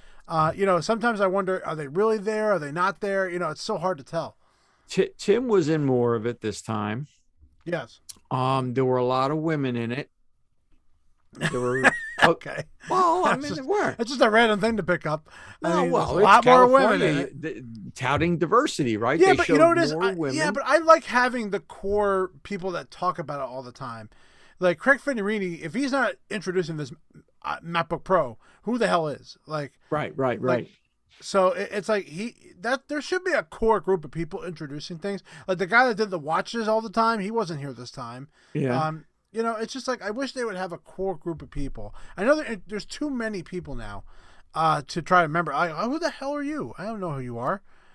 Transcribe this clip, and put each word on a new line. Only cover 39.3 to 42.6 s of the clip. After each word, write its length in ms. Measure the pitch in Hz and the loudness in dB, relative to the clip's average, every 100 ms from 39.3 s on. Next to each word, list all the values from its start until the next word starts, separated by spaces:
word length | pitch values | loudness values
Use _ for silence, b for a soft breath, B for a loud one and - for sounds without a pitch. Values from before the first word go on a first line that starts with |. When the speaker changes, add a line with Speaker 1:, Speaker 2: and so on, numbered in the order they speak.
Speaker 1:
you 120 | 214 | -4
know, 120 | 226 220 | -2 -2
it's 160 | 226 | -6
just 120 | 262 180 | -6 -6
like, 160 | 165 | -6
I 80 | 190 | -6
wish 220 | 220 269 | -6 -6
they 120 | 262 | -6
would 120 | 233 185 | -6 -4
have 160 | 185 | -8
a 60 | 165 | -10
core 360 | - - 190 180 | -14 -6 -6 -4
group 240 | 175 156 | -8 -10
of 80 | 135 | -8
people. 440 | 143 139 - 104 - B B | -6 -6 -6 -10 -12 B B
I 80 | |
know 100 | 220 | 0
that 160 | 311 233 | 0 -2
it, 120 | 202 | -10